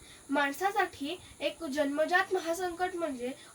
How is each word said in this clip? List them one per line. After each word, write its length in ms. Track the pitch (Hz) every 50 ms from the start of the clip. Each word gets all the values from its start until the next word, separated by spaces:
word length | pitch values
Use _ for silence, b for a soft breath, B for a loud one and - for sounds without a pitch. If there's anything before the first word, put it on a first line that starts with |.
| B B B B B B
माणसासाठी 920 | 277 294 277 277 285 - 370 403 403 415 359 349 - - 277 294 349 370 B B B B
एक 240 | 277 320 311 - 330
जन्मजात 720 | 285 262 302 285 277 285 302 311 311 349 381 381 - 370
महासंकट 600 | 370 311 330 330 392 370 359 339 349 359 359 370
म्हणजे 360 | 339 330 302 262 240 240 254 277 B B B